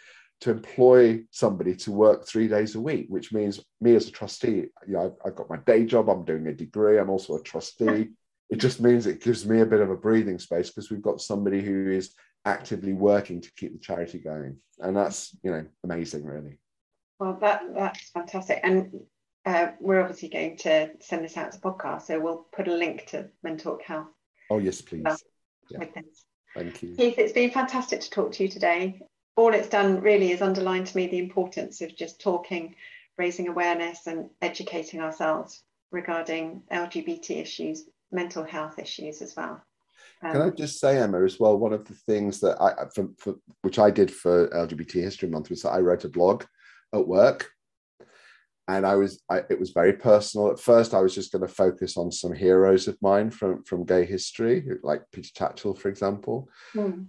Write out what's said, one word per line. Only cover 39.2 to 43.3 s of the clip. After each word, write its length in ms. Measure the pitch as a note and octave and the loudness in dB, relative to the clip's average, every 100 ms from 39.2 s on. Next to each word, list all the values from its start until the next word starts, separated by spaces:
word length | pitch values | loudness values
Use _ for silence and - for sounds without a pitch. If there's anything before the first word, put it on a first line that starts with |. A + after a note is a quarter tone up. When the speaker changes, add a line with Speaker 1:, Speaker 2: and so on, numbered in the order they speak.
Speaker 2:
as 140 | D3 - | -14 -12
well. 260 | E3 - _ _ _ _ - _ | -12 -12 _ _ _ _ -20 _
Speaker 1:
Can 160 | E3+ D3 | -2 0
I 100 | E3+ | 0
Speaker 2:
Um, 80 | - | -2
Speaker 1:
just 220 | D3 - | -6 0
say, 200 | C#3 C3+ | 2 4
Emma, 260 | A2 F2+ | 2 2
as 160 | F#2 - | 2 4
well, 160 | A2 G#2 | 4 4
one 140 | A2+ | 2
of 140 | G#2+ G#2+ | -2 -6
the 80 | |
things 460 | G2 - G#2+ G2+ F#2+ | -8 -2 0 0 0
that 200 | G2 - | 0 4
I, 280 | F#2+ - - | 2 2 -4
for, 140 | - F#2+ - | -6 -8 -8
for, 200 | G2+ | -10